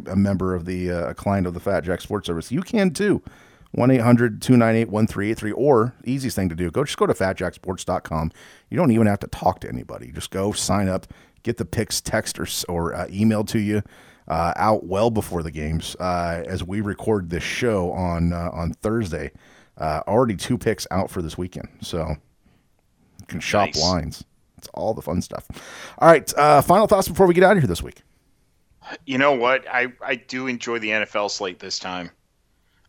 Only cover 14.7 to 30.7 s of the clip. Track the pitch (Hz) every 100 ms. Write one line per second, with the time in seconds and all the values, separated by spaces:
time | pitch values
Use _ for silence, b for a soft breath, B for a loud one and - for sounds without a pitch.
14.7 | 110 87 95 117 110 - 87 80 76 76
15.7 | 80 - - 90 87 87 85 78 92 87
16.7 | 101 104 95 113 107 85 82 - - 123
17.7 | 101 87 - 90 85 85 85 87 78 85
18.7 | 78 107 113 98 78 71 b b b b
19.7 | - 78 76 - 107 127 92 - 123 117
20.7 | 104 - 92 95 98 80 - 92 - -
21.7 | - - 87 78 76 _ _ _ _ _
22.7 | _ _ _ _ _ - 82 - 104 95
23.7 | 78 82 92 76 - - _ _ _ -
24.7 | - 95 113 - 87 - - - B B
25.7 | B B B 160 160 - - 147 147 -
26.7 | 185 214 196 185 180 185 175 185 202 117
27.7 | 85 - - _ _ _ _ _ _ _
28.7 | _ B B - 127 147 135 120 131 -
29.7 | 123 123 117 - 127 - 131 131 120 123